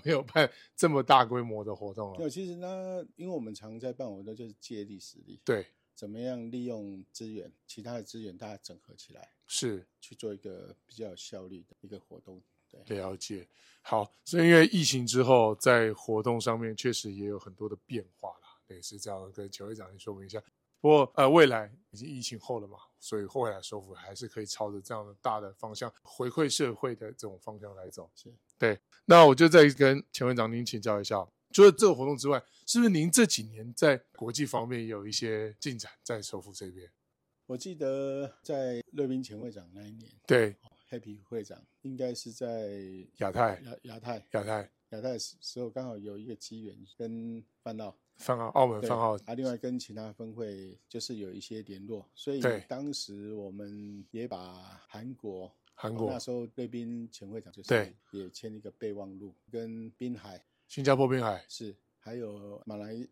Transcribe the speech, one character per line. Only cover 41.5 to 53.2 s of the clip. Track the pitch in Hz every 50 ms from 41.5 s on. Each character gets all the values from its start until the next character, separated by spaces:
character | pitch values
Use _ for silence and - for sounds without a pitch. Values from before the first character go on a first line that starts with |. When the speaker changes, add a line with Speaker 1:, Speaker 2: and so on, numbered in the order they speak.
| 95 82 - _ _ _
Speaker 2:
应 | - 135 131
该 | 127 127 123 120
是 | - - 117
在 | 113 - 127 117 117 113 107 101 101 98 98 92 92 92 92 - _ -
Speaker 1:
亚 | 107 95
太。 | 92 117 117 110 95 87
Speaker 2:
亚-， | - 117 120 - -
亚 | 123 110 113
太。 | 110 120 117 104 - _
Speaker 1:
亚 | - 107 101
太。 | 104 110 104 98 - _ _ _ _
Speaker 2:
亚 | 113 110
太 | 117 127
的 | 127 110
时 | - - - _ - - - 127
候 | 123 113
刚 | - 131 131
好 | 127 113
有 | 104 101 104 101 101
一 | 107
个 | 123 113
机 | - - - 113 113
缘 | 110 101 - - - 98 _
跟 | - 117 113 113 113 113 117 113 113 107 _ _ _
范 | - 117 110 107
澳。 | 107 98 - _ _ _ _
Speaker 1:
范 | - - - 123 117
澳， | 117 113
澳 | - - 131
门 | 123 113 107
范 | 101 113 123
澳。 | 113 117 113 107 98
Speaker 2:
对， | -
啊， | - 120
另 | 123 131
外 | 127 123
跟 | 117 - 127 127
其 | 123 - -
他 | 104 110 110 110
分 | 104 - 113 110
会 | 107 117 113 104 101 95 95 95 95 - _ -
就 | - 117
是 | - - 123
有 | 107 101 92
一 | 95 98
些 | - - 110 110
联 | 104 104 98 95 101
络， | 104 113 101 95 _ _
所 | - - 143
以 | 139 139
Speaker 1:
对。 | 123 127 113 101 95 -
Speaker 2:
当 | 127 127 143 147 139
时 | - - - 101 101